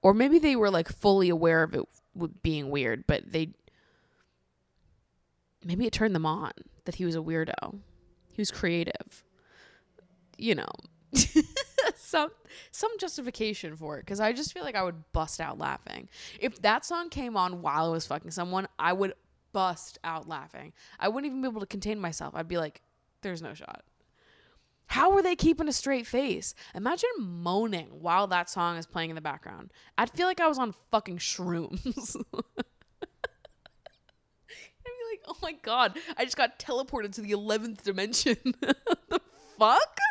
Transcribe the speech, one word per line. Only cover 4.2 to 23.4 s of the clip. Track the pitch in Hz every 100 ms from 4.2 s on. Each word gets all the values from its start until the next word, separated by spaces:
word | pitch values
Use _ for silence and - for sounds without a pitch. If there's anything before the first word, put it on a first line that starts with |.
| _ _ _ _ _ _ _ _ _ _ _ _ _ _
maybe | 175 180 233
it |
turned | - 220
them | 180 156
on | 170 156 - - -
that | - 170
he |
was | 180
a | 165
weirdo. | 160 165 160 - - 202 - - _ _ _
He | -
was | 208
creative. | - 185 170 170 - - - _ _ _ - - _ _ _ _ _ _ -
You | 226 165
know. | - - - _ _
<laughs> | 262 - 311 302 - 523 - 494
Some, | - - 330 302 - - - -
some | - 440 440
justification | 370 - 247 - 220 208 165 156
for | 156 147
it, | -
'cause | 202
I | 214
just | 240 302
feel | -
like | 294
I | 214
would | 185 165 156
bust | 165 156 -
out | 160 -
laughing. | 143 135 - - - - - -
If | 254 -
that | 208 220
song | - 339 339
came | 285 247 214
on | 180 180
while | 160 147 165
I |
was | 165 -
fucking | 147 165
someone, | 165 175 185 190 _
I | 165
would | 185 196 - _ _ _
bust | 196 185 170 - -
out | 170 160 151
laughing. | 156 143 - 147 - - -
I | 196
wouldn't | 233 285
even | 262
be | 262
able | 220
to | 196
contain | 202 202 214
myself. | 180 156 147
I'd | - 165
be | 175
like, | 156 - _ _ _ _
"There's | 202 170